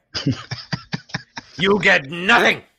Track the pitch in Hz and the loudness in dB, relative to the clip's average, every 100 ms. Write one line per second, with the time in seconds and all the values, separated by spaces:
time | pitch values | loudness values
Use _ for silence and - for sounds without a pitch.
0 | _ - 143 - - - - - - - | _ -6 -4 -4 -8 -16 -10 -12 -10 -12
1 | - - - - - - 190 202 175 180 | -10 -10 -10 -16 -16 -4 0 4 4 2
2 | 135 170 185 240 233 147 - | 0 -6 2 4 4 0 -8